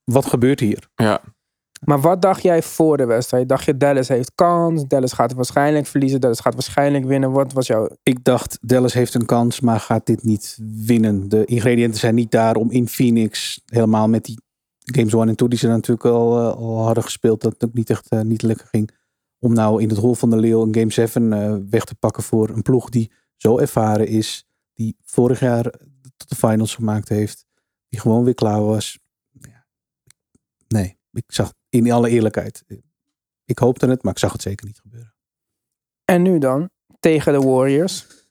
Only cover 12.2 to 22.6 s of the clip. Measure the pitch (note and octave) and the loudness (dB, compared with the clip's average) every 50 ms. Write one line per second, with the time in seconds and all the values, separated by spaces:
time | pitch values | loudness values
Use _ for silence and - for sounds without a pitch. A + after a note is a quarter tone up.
12.2 | A#2 A2 - A2+ A2+ A2+ A2 G#2+ A2+ A#2 A#2+ B2+ A#2+ A2 - - C3 A#2 A2+ A#2 | 0 2 2 2 4 4 2 0 0 0 0 0 -2 -2 -2 0 2 2 2 2
13.2 | A2 G#2+ - - - - - - _ - A#2 A#2 A2+ G#2+ A2 G#2+ A2 A2 A2+ A2 | 0 -2 -4 -8 -8 -8 -10 -14 _ -4 0 0 2 2 2 2 2 2 0 0
14.2 | - - A2+ A#2+ _ _ _ _ _ _ _ _ - - B2+ C3+ A2+ G#2+ A#2 A2+ | -2 -6 -16 -16 _ _ _ _ _ _ _ _ -12 -2 0 0 2 2 2 2
15.2 | A2+ A2+ G#2+ - B2 A#2 A#2+ A2 - A#2 A#2 A2 - - A#2 - - A#2+ A#2 A#2 | 2 2 2 0 0 0 0 0 0 0 0 0 0 -2 -4 0 2 2 2 2
16.2 | A#2 A#2 A#2+ A#2+ A#2 A2+ - A#2 A2+ A2+ A2+ A2+ A2+ A2+ A2+ A#2 A2+ - - - | 2 2 2 0 0 -2 -4 -4 -6 -6 -4 -2 0 0 0 0 -2 -4 -8 0
17.2 | - A2+ A2 - - A2+ - - B2 A#2 A#2 A#2 A2 - A2 - - - A#2 A2 | 0 0 2 2 0 -4 -2 -2 -6 -4 -2 -4 -2 -2 -4 -4 -2 -4 -4 -2
18.2 | A2 A2 A2+ A2 A#2 A2 A2 - - - - G#2+ G#2+ - _ _ _ _ _ _ | 0 -2 -2 -2 0 -2 -2 -2 -6 -4 -4 -2 -2 -4 _ _ _ _ _ _
19.2 | _ _ _ - B2+ A#2 A#2 A2+ A2 G#2+ A2 G#2 A2+ G#2+ A2 G2+ A2+ B2 A#2 - | _ _ _ -4 0 0 2 2 2 2 2 2 0 0 0 0 0 0 0 2
20.2 | B2+ A#2 A2+ A2 A2+ A2+ A2+ A2+ A2+ A2 A2 A2+ A2+ A2 - A#2+ A#2 A2 - B2 | 0 0 2 2 2 2 2 2 2 2 0 0 0 0 2 0 0 0 0 0
21.2 | A#2 A2 G#2+ G#2 G#2 G#2+ G#2+ G2 G2 G2 A#2 A2 - - A2+ - - G#2+ - - | 0 0 0 0 -2 -2 -4 -4 -4 -2 -2 -2 -2 -4 -8 -4 -4 -4 -4 -4
22.2 | - - A#2 A2 G#2+ G#2+ A2 A2+ | -6 -2 0 0 0 0 -2 -4